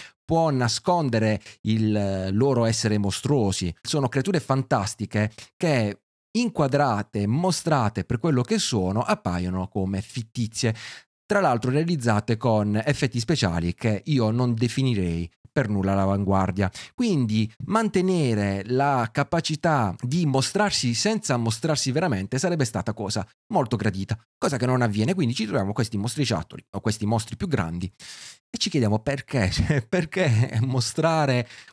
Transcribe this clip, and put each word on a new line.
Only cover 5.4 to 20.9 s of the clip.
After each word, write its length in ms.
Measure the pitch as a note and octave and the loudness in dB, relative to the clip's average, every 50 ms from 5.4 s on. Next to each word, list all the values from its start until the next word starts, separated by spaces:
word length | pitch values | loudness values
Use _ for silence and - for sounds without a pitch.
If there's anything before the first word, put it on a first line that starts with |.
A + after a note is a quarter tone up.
| - - _ | -20 -20 _
che 440 | - F3+ D#3+ C#3 A#2+ G#2+ G#2 G2+ _ _ _ _ _ _ _ - | -4 0 0 2 2 0 -2 -4 _ _ _ _ _ _ _ -2
inquadrate, 920 | A3+ B3 G3+ - E3+ D3 C3 C#3+ C#3+ D3 B2+ G#2+ G#2 G#2 _ - G#2 G2+ | -2 -2 -2 0 0 0 2 2 2 2 2 2 0 -4 _ -2 -2 0
mostrate 800 | G#2+ B2 D#3 F3+ F#3 E3 - - D#3+ D3+ C3 A2 G2+ - G2 - | 2 2 2 2 0 0 0 0 0 2 2 2 0 0 -2 -2
per 140 | - A#2 G#2+ | -2 -2 0
quello 240 | - E3 C#3 B2 | 2 2 2 2
che 160 | B2 - A3 G#2+ | 2 2 0 0
sono, 440 | - - B2+ G2+ F2+ F#2 G2+ A#2 | 0 0 0 0 0 2 0 0
appaiono 640 | - - G#3+ - - F#2 F2 F2 F2+ F2+ F#2 F#2 F#2 - | 0 0 -2 -2 -2 -4 -2 -2 -2 -2 -2 -4 -4 -4
come 320 | - G2+ F#2 F#2+ G2 G2 | -4 -4 -2 -2 -2 -4
fittizie, 720 | - - - B2 A2+ _ - B2 A2+ A2 - - A#2+ A2+ A2 - - - - - - _ _ _ _ | -6 -6 -8 -10 -10 _ -4 -4 -4 -4 -4 -2 -2 -2 -2 -2 -10 -16 -16 -18 -20 _ _ _ _
tra 140 | - G#3 G3+ | 0 2 4
l'altro 300 | F#3 C#3 B2 A2 A#2 B2+ | 4 4 2 2 0 0
realizzate 640 | C3 D3+ E3 E3+ F3 C3+ A#2 A#2+ G#2 G#2 - - A2+ | 0 2 2 2 0 0 2 2 2 2 2 0 -2
con 440 | A2 - A#2+ A2 G#2+ G#2 G#2 G#2 G#2+ - | 0 2 2 2 4 2 2 0 0 0
effetti 360 | D3 C3 - D3 A#2 - A#2 | 0 0 0 -2 -2 -2 -2
speciali 540 | A2+ - D#3+ - G#2+ F2 E2+ E2+ E2+ F2 - | 0 0 0 2 2 0 0 0 0 -2 -2
che 280 | - - A2 G#2 - - | 0 0 0 0 0 -2
io 240 | E3 D3 B2+ A2 G#2+ | 0 0 2 2 2
non 240 | A#2 B2 B2+ B2 A#2 | 2 0 0 0 0
definirei 760 | A2+ B2 A2+ - C3+ C3+ B2+ A2+ G2 F2+ E2+ E2 E2+ E2+ - _ _ _ - - | 0 0 0 0 0 0 0 0 0 0 0 0 -2 -4 -6 _ _ _ -4 -2
per 140 | D3 B2 G2+ | -2 0 0
nulla 240 | G#2 G2 F#2+ G2 | 0 0 2 2
all'avanguardia. 800 | G2 G2 F#2+ G2 G2 G2 G2 F#2+ G2 F#2+ F#2+ F#2 F2 G2+ G2 F#2 - - - - _ | 2 2 2 2 2 2 2 2 2 2 2 0 0 0 -2 -2 -2 -8 -18 -16 _
Quindi 560 | - B3 A3 F3+ C#3 B2 G#2+ G#2+ A2+ G#2+ G#2+ - - - | -2 0 2 2 2 2 2 2 0 0 0 -4 -12 -6
mantenere 960 | - G3+ A3+ A3 G#3 - F#3 F3+ F#3 F#3 E3+ C#3+ B2 A2 G#2 G2+ G2 G2 G2 F#2+ | 0 0 0 0 2 0 2 2 2 2 2 2 2 2 2 0 0 -2 -4 -4
la 420 | A#2 B2 C3 C#3 C#3+ C3+ B2 A2+ A2 | -2 0 2 2 2 2 0 0 -2
capacità 800 | - C#3+ C#3+ - F3 E3 - - D#3 - - E3 D3+ C3 A2 F#2+ - - | -2 -4 -2 0 0 -2 0 -2 -6 -2 0 2 2 2 2 0 -2 -4
di 260 | - B2 D3+ F3+ E3 | -4 -2 0 0 0
mostrarsi 680 | C#3+ C3 C3+ B2+ - - G3 G#3 G3 - - - A#2+ | 2 2 0 0 0 0 0 0 0 0 0 0 0